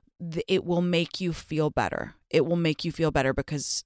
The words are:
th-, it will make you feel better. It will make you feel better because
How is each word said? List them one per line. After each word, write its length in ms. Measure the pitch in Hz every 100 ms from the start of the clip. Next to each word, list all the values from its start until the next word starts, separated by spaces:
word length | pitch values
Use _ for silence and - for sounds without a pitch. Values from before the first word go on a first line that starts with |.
| _ _
th-, 260 | 170 156 -
it 160 | 190
will 180 | 170 175
make 380 | 175 170 170 -
you 120 | 180
feel 360 | 160 - 151 151
better. 460 | - 101 - - - _
It 160 | 160 147
will 80 | 175
make 280 | 165 151
you 80 | 170
feel 200 | 151 160
better 240 | 143 131 -
because 480 | - 147 - -